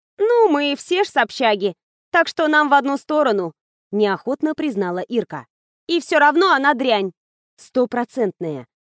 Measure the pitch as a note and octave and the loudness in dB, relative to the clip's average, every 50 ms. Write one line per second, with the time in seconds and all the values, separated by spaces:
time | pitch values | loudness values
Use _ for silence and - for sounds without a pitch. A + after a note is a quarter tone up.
0 | _ _ _ - G4+ A4+ A#4+ A#4+ A4+ G4 D4+ C#4+ D4 C#4+ C#4+ C#4+ - - F4+ F#4 | _ _ _ -2 0 2 4 4 4 4 4 2 0 -2 -4 -4 -4 -4 -2 -2
1 | G#4 - - C#4 A#3 G#3 - - C4 A3 G#3+ G3+ F#3+ G3+ E3+ - _ _ _ _ | -2 0 0 0 0 0 -2 -2 0 0 0 0 -2 -4 -6 -6 _ _ _ _
2 | _ _ - E4+ E4 E4+ - - E4 D4+ D#4 D4+ D4+ C#4+ C#4+ C#4+ A#3+ C#4 C#4 C4+ | _ _ 0 0 0 0 0 -2 0 2 2 2 4 4 4 2 2 2 -2 -4
3 | - - D4+ D4+ D4 C4 G#3+ G3 F3+ E3 - _ _ _ _ _ _ _ - G#3 | -4 -2 0 0 2 2 0 0 -2 -4 -8 _ _ _ _ _ _ _ -2 0
4 | G#3+ G3+ F#3+ - - A#3+ C4+ - - D#4 D4+ - D#4 D4+ A3 F#3+ G3 F3+ F3 F#3 | 0 0 0 -2 -4 -6 -4 -2 -2 -4 -4 -2 -4 -4 -2 -4 -4 -4 -4 -6
5 | F3+ - A#3+ A#3 F#3+ - - C#3+ A#2 - _ _ _ _ _ _ _ - E4+ E4+ | -8 -4 -4 -4 -4 -4 -10 -14 -16 -18 _ _ _ _ _ _ _ -4 -4 -4
6 | - - F4 D4+ D4 D4 C#4+ E4 G4 F#4 D#4+ C4+ C4+ C#4+ C#4+ A#3 C4 B3+ A3 G3+ | -2 0 2 4 4 4 4 4 4 4 2 2 2 0 0 0 0 0 0 0
7 | G3 F#3+ - _ _ _ _ _ _ _ _ _ - - - C4 B3 - - A#3+ | 0 -4 -6 _ _ _ _ _ _ _ _ _ -16 -6 -2 -2 -2 -2 -2 -4
8 | A#3+ - - C4 A#3 F#3+ - - F3 D#3+ D3+ C3+ A#2+ - _ _ _ _ | -6 -6 -4 -4 -4 -4 -4 -6 -8 -8 -8 -8 -12 -16 _ _ _ _